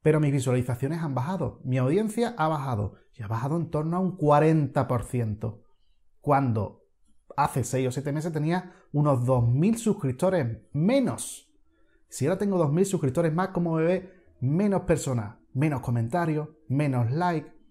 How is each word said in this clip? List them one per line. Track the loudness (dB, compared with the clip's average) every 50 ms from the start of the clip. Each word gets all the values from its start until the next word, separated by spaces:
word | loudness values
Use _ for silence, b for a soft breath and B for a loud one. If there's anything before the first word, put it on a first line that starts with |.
Pero | 4 4 4 4
mis | 2 2
visualizaciones | 2 0 0 0 0 0 0 -2 -4 -4 -4 -4 -4 -4
han | -4 -4 -4
bajado, | -4 -4 -4 -4 -4 -4 -6 -6 -8 -4
mi | -2 0
audiencia | 2 2 2 2 2 0 0 0 -2 -2 -2 -2
ha | -2 0
bajado, | 0 0 -2 -2 -4 -2 -2 -2 -4 B B B B B
y | -14
ha | -8
bajado | -6 -6 -4 -2 -2 -2
en | -2 -4 -2
torno | -2 -2 -2 0 0
a | 0
un | 0 -2 -2
cuarenta | 0 4 4 6 6 6 6 4 4 2 0 0 -2 0
por | 0 -2 -4 -4
ciento. | -4 -4 -2 -2 -2 -4 -6 -6 -8 -10 -10 _ _ _ _ _ _ _ _ _ _ _ _
Cuando | _ 2 2 2 2 2 0 0 -2 -4 -8 _ _ _ _ _ _ _ _ -20 _ _ -2
hace | -2 -2 0 0 -2 -4
seis | -2 -2 -2 -2
o | -2
siete | -2 -4 -6 -4
meses | -6 -4 -4 -4 -4
tenía | -2 -2 0 -2 -2 -4 B B B B B
unos | -2 2 2 4 2 2 2
dos | 2 2 4 4
mil | 4 4 4 4 2 2
suscriptores | 2 0 0 0 0 -2 -4 -2 0 0 2 2 2 0 -2 -4 -8 -12 _ -4
menos. | 0 2 2 2 2 2 0 -2 -6 -8 -12 -12 -16 _ _ _ _ _ _ _ _ _ _ _ _ _ _
Si | -6 -2 0
ahora | 0 0 0
tengo | 0 0 2
dos | 2 2 2
mil | 4 2 2
suscriptores | 2 0 0 0 0 0 2 0 2 0
más, | 0 -2 -2
¿cómo | -2 -2 -2 0 0
me | 0 2
ve | 2 0 0 -2 B B B B B B _
menos | -2 0 2 2 2 2 2 0
personas? | 2 0 0 0 0 -2 -2 -2 -4 -6 -12 _ _ _ _
Menos | 0 0 0 0 -2
comentarios, | -4 -2 -2 0 -2 0 -2 -2 0 0 -2 -2 -4 -6 -12 _ _
menos | -2 -2 0 0 0 0 0 0 0
like. | 0 0 0 0 -2 -2 -6 -8 -20 -20 _ _